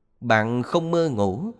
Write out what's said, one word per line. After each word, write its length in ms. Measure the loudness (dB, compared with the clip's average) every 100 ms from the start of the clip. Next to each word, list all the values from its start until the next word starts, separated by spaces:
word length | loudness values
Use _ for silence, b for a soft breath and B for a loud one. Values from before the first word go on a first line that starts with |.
| _ _
Bạn 420 | 2 2 2 -2
không 280 | 0 -2 0
mơ 180 | 0 0
ngủ, 420 | 0 0 -2 -6